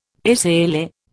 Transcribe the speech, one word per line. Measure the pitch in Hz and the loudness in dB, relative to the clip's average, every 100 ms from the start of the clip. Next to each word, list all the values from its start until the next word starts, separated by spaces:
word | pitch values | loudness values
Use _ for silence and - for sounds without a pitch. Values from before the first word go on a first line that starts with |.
| _ _ | _ _
S | 208 240 175 170 | 0 0 2 0
L, | 170 156 165 _ _ | 0 -2 -6 _ _